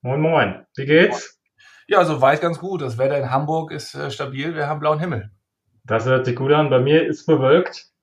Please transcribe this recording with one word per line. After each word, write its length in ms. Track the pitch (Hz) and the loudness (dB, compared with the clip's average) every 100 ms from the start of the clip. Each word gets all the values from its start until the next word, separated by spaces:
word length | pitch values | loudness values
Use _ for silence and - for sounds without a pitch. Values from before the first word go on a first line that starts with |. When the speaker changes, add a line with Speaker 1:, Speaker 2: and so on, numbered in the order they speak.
Speaker 1:
Moin, 220 | 127 139 | -4 -2
moin. 420 | 156 160 107 95 _ | 0 2 0 -4 _
Wie 120 | - 139 | -12 2
geht's? 520 | 156 214 - - _ _ _ _ _ _ | 4 4 0 -10 _ _ _ _ _ _
Speaker 2:
Ja, 200 | 196 160 | 2 2
soweit 340 | 147 131 151 | 4 4 4
ganz 180 | 170 165 | 0 -4
gut. 220 | 185 185 | -6 -6
Das 160 | 135 117 | -6 -2
Wetter 220 | 135 143 | 0 0
in 120 | 123 | -2
Hamburg 420 | 131 147 160 160 | -2 -2 -4 -4
ist, 220 | 151 - | -10 -12
äh, 160 | 139 143 | -10 -10
stabil. 440 | 123 127 131 147 | -8 -8 -6 -8
Wir 140 | 170 143 | -6 -6
haben 120 | 151 | -2
blauen 200 | 151 151 | -2 -2
Himmel. 320 | 175 123 101 _ _ _ _ _ | -2 -6 -8 _ _ _ _ _
Speaker 1:
Das 220 | - 110 113 | -4 -2 2
hört 180 | 131 | 0
sich 100 | 123 | 0
gut 160 | 120 135 | -4 2
an. 200 | 151 147 | 2 4
Bei 100 | 131 | 2
mir 260 | 135 156 170 | 4 2 2
ist 200 | - - | -6 0
bewölkt 640 | 151 131 160 185 - - _ | 2 4 4 2 -8 -20 _